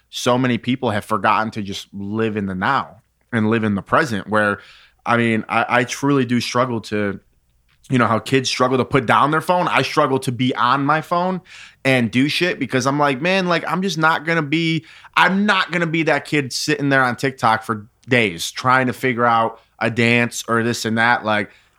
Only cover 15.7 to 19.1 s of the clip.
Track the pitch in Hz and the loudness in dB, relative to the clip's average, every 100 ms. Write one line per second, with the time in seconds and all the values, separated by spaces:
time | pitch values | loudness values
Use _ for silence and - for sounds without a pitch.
15.7 | 170 170 165 156 143 - 151 131 - - | -2 0 0 2 0 0 -2 -2 -4 -2
16.7 | 147 143 135 127 117 139 123 120 110 - | -2 2 2 2 0 -4 0 2 2 0
17.7 | 110 104 _ - 123 110 82 - - 127 | -6 -8 _ 0 2 2 -2 -8 -4 2
18.7 | 131 127 113 131 | 2 2 -2 -2